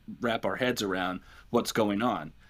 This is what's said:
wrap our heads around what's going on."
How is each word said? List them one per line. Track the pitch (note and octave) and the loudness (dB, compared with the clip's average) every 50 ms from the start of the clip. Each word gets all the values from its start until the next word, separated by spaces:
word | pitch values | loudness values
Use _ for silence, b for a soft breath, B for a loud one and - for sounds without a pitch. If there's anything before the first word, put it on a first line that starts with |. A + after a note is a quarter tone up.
| - - G2+ - | -12 -16 -10 -4
wrap | A#2 A#2 A2+ A#2 - | -2 0 0 0 0
our | G2 F#2+ | -2 0
heads | - B2+ B2+ A#2+ - A2 | 0 0 0 0 0 -2
around | G2 F#2 F#2 F2+ F#2 F#2 F#2+ b b b b b b | -2 0 0 0 -2 -4 -6 b b b b b b
what's | - A#2+ G#2+ - - | 0 2 2 2 2
going | A#2 A2 G#2 G2+ G2+ A#2 | 2 2 2 2 2 0
on." | B2 G#2 E2 D2+ D#2 - b b b | 0 0 -2 -4 -8 -12 b b b